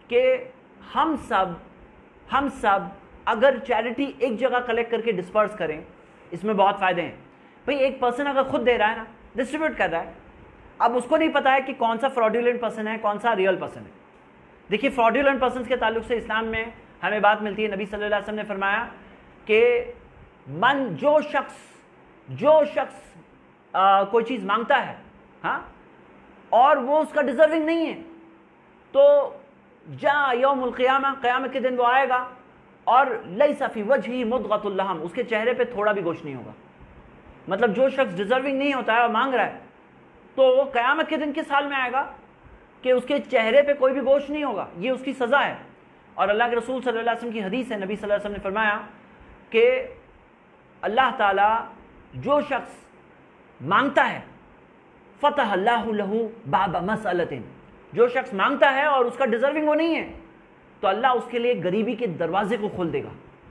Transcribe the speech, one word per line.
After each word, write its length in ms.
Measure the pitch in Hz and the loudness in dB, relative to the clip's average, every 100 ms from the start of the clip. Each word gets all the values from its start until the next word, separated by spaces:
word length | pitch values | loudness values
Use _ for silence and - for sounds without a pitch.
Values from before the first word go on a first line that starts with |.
| - | -2
कि 380 | 240 254 254 - - - - - | 2 2 0 -4 -20 -20 -20 -6
हम 240 | 170 320 285 | -2 0 -2
सब, 420 | - 202 185 170 - - - - - - - | -2 0 0 -4 -16 -20 -20 -20 -20 -20 -4
हम 180 | 254 285 | -2 -2
सब 420 | - 214 196 175 - - - - | -2 0 0 -2 -12 -20 -10 -4
अगर 320 | 220 269 240 | 2 2 2
चैरिटी 560 | 226 220 233 233 277 - | -2 -2 -2 -4 -6 -2
एक 160 | 254 208 | -4 0
जगह 220 | 254 247 | 0 0
collect 320 | 240 233 226 | 0 -2 -2
करके 200 | 226 226 | -2 -2
disperse 440 | 185 175 214 208 214 | -4 -2 0 0 -2
करें, 300 | 160 151 - - - - - | -6 -6 -12 -20 -20 -20 -16
इसमें 240 | 170 208 202 | -8 -4 2
बहुत 220 | 196 202 | 2 2
फ़ायदे 220 | 185 175 | 0 -2
हैं। 180 | 147 - - - - - - | -6 -12 -20 -20 -20 -10 -6
भाई, 80 | 285 | 0
एक 260 | 269 - | 0 0
person 240 | 247 247 285 | -2 -2 -2
अगर 180 | 269 | -2
खुद 180 | 262 277 | -2 0
दे 160 | 240 226 | 0 2
रहा 120 | 214 | 0
है 80 | 226 | -2
ना, 100 | 226 - - 294 | -10 -18 -12 -8
distribute 380 | 254 302 311 226 | -6 -2 -4 -2
कर 140 | 185 | -2
रहा 120 | 165 | -2
है, 140 | 180 - - - - - - - | -8 -14 -20 -20 -20 -20 -20 -2
अब 140 | 240 247 | 0 0
उसको 220 | - 311 | 0 2
नहीं 120 | 320 | 2
पता 220 | 277 269 | 2 2
है 100 | 269 | 2
कि 120 | 262 | 0
कौन 240 | - 226 226 | -4 -2 -2
सा 120 | 269 | -2
fraudulent 520 | 262 220 233 240 233 | 0 0 2 0 -2
person 260 | 226 220 214 | -4 -6 -6
है, 100 | 220 | -4
कौन 220 | 214 208 | -4 -2
सा 140 | 233 | -2
real 220 | 196 190 175 | 0 0 0
पर्सन 260 | 139 - | -6 -12
है। 100 | 101 - - - - - - - - | -18 -20 -20 -20 -20 -20 -20 -20 -6
देखिए, 200 | 208 269 | -2 -2
fraudulent 520 | 269 226 233 277 269 | 2 2 4 2 2
persons 260 | 254 247 233 | 0 -2 -4
के 80 | 247 | -2
ताल्लुक 280 | 220 226 | 0 -2
से 120 | 220 233 | -4 -4
इस्लाम 300 | 220 220 226 | -2 -4 -2
में 280 | 220 226 - - - | -6 -8 -12 -20 -8
हमें 180 | 180 214 | -4 2
बात 200 | 208 214 | 4 2
मिलती 220 | 214 196 | -2 -4
है, 120 | 214 196 | -4 -4
नबी 100 | 208 | -6
सल्लल्लाहु 380 | 208 208 208 | -6 -2 -2
अलैहि 0 | |
वसल्लम 140 | 202 214 | -2 -8
ने 60 | |
फरमाया 400 | 214 196 196 208 240 - - - - - - | -6 -4 -2 -2 -4 -12 -20 -20 -20 -16 0
कि 420 | 214 240 240 - - - - - _ 131 | 4 4 2 -2 -12 -20 -20 -20 _ -14
मन, 460 | 151 233 277 247 143 | 0 2 2 -2 -2
जो 260 | 285 302 | 2 2
शख्स, 500 | 294 285 - - - - _ - - - - | 2 -4 -6 -14 -20 -20 _ -20 -20 -20 -16
जो 360 | 131 269 311 294 | 0 4 6 4
शख्स, 500 | 294 269 - - - - - - _ _ 175 | -2 -6 -10 -20 -20 -20 -20 -20 _ _ 2
आ, 280 | 196 196 | 4 4
कोई 200 | 196 233 | 4 0
चीज़ 220 | 226 247 190 | 0 -4 -2
मांगता 300 | 214 233 262 | -2 2 2
है, 220 | 175 - - - - - | 0 -10 -20 -20 -20 -10
हाँ, 320 | 180 285 - - - - - - - - - | -6 -6 -8 -20 -20 -20 -20 -20 -20 -20 0
और 240 | 214 269 285 | 4 6 4
वो 220 | 247 302 | 4 2
उसका 220 | 302 294 | 2 0
deserving 440 | 285 254 311 320 311 | 0 4 4 4 0
नहीं 200 | 330 302 | -2 -2
है, 80 | 190 - - - - _ _ _ _ _ 269 | -6 -14 -20 -20 -20 _ _ _ _ _ 6
तो 380 | 285 285 240 - - _ _ _ 160 | 8 6 2 -6 -20 _ _ _ -18
जा 420 | 135 285 285 269 | -4 0 2 2
यौमुल 400 | 240 277 269 254 | 2 2 2 -2
क़ियामा, 420 | 247 254 269 277 | 0 2 2 0
क़यामत 380 | 269 247 254 269 | -2 -2 -2 -2
के 80 | 269 | -4
दिन 160 | 254 247 | -2 0
वो 80 | |
आएगा 480 | 240 254 262 254 254 - - - - - - | 2 4 2 0 -4 -12 -20 -20 -20 -8 2
और 360 | 240 269 220 160 | 4 4 0 -8
लैसा 400 | 196 294 285 247 | 2 2 2 -4
फ़ी 160 | 226 | -4
वजही 400 | 202 269 196 254 | 0 0 0 -4
मुदग़तुल 500 | 220 240 208 214 208 | -2 -2 -2 -2 -2
लहम, 240 | 190 190 170 | -4 -4 -4
उसके 260 | 170 254 | -6 -6
चेहरे 300 | 226 214 226 | -4 -2 0
पे 120 | 247 240 | 0 -2
थोड़ा 280 | 185 208 | 0 0
भी 80 | 202 | 0
गोश्त 240 | 165 160 147 | -2 -6 -10
नहीं 100 | 131 | -12
होगा। 180 | 104 - - - - - - - - - - | -14 -18 -20 -20 -20 -20 -20 -20 -20 -18 -8
मतलब, 240 | 196 233 | 0 0
जो 160 | 196 262 | 2 2
शख्स 260 | - 254 175 | 2 -2 -2
deserving 420 | 202 254 277 269 | -2 0 0 -2
नहीं 160 | 277 | 0
होता 200 | 269 220 | -2 0
है 80 | 233 | 2
और 100 | 233 | 2
मांग 220 | 214 269 | 2 0
रहा 120 | 247 170 | 0 -2
है, 160 | - - - - - - - - - | -6 -18 -20 -20 -20 -20 -20 -10 2
तो 180 | 262 254 | 4 4
वो 100 | 277 | 2
क़यामत 420 | 240 247 311 311 | 0 0 0 0
के 100 | 311 | -2
दिन 140 | 302 | -2
किस 200 | 294 311 | -4 -2
हाल 160 | 285 285 | -2 0
में 100 | 277 | -2
आएगा 360 | 254 262 302 - - _ - - - - | -2 -2 -4 -10 -20 _ -20 -20 -20 -6
कि 80 | 254 | 2
उसके 280 | 254 247 285 | 2 2 -2
चेहरे 420 | - 240 220 269 | 0 2 6 6
पे 120 | 285 | 4
कोई 180 | 277 262 | 4 2
भी 100 | 269 | 2
गोश्त 280 | 247 277 277 | 4 2 2
नहीं 140 | 302 | -4
होगा, 240 | 277 190 127 170 | -4 -4 -6 -6
ये 140 | 233 | -4
उसकी 220 | 254 277 | -2 -4
सज़ा 260 | 262 240 269 | -4 0 2
है। 180 | 202 127 - - - - - - | 0 -4 -14 -20 -20 -20 -16 -2
और 120 | 185 | 0
अल्लाह 200 | 214 240 | 2 2
के 60 | 233 | 0
रसूल 260 | 233 254 | -2 -4
सल्लल्लाहु 220 | 254 226 | -2 -2
अलैहि 140 | 226 220 | -2 -4
वसल्लम 160 | 240 | -6
की 60 | 220 | -6
हदीस 320 | 190 247 233 | -4 -4 -4
है, 120 | 214 | -6
नबी 120 | 190 208 | -6 -6
सल्लल्लाहु 240 | 208 202 | -2 -4
अलैहि 0 | |
वसल्लम 140 | 208 | -4
ने 60 | 202 | -8
फरमाया 360 | 196 202 214 214 214 - - - - - - 220 | -6 -2 -2 -2 -8 -20 -20 -20 -20 -20 -2 2
कि 400 | 240 254 - - - - _ _ _ _ _ - | 4 2 -4 -14 -20 -20 _ _ _ _ _ -8
अल्लाह 280 | 185 233 262 | -2 2 0
ताला 560 | 233 202 196 208 226 - - - - - 127 | 2 0 2 2 2 -4 -14 -20 -20 -18 -10
जो 260 | 170 294 | 0 0
शख्स 440 | - 240 - - - - - - - _ - - | 0 -6 -8 -18 -20 -20 -20 -20 -20 _ -20 -12
मांगता 420 | 127 208 277 285 | 0 2 2 2
है, 200 | 247 175 - - - - - _ _ - - - | 2 -2 -12 -20 -20 -20 -20 _ _ -20 -20 -2
फ़तह 300 | 285 285 220 | 0 2 0
अल्लाहु 420 | 185 220 240 214 | 0 0 0 -2
लहू 380 | 208 196 220 220 - 139 | -4 -2 -2 -4 -8 -2
बाब 420 | 190 196 170 185 | 0 0 -2 -4
मसअलतिन, 560 | 214 208 180 160 131 - - - - - | -4 -2 -2 -4 -6 -12 -20 -20 -20 -10
जो 140 | 170 240 | 0 2
शख्स 260 | 254 - | 2 -4
मांगता 360 | 190 220 277 294 | -2 0 4 2
है 180 | 262 294 | 4 2
और 180 | 269 240 | 2 0
उसका 200 | - 262 | 0 0
डिजर्विंग 420 | 226 269 311 302 | 2 0 0 0
वो 60 | |
नहीं 220 | 302 330 294 | 2 0 -2
है, 80 | 175 - - - - - - - | -6 -14 -20 -20 -20 -20 -20 -4
तो 60 | 196 | -2
अल्लाह 260 | 208 254 | 0 2
उसके 260 | 240 220 240 | 0 -2 -2
लिए 160 | 240 214 | 0 0
गरीबी 400 | 175 208 220 226 | 0 -2 -2 -2
के 120 | 233 | -4
दरवाजे 500 | 151 165 185 202 202 | -4 -2 -2 -2 -2
को 120 | 208 | -4
खोल 220 | - 165 | -4 -4
देगा। 200 | 139 110 - - - - | -4 -8 -14 -20 -20 -20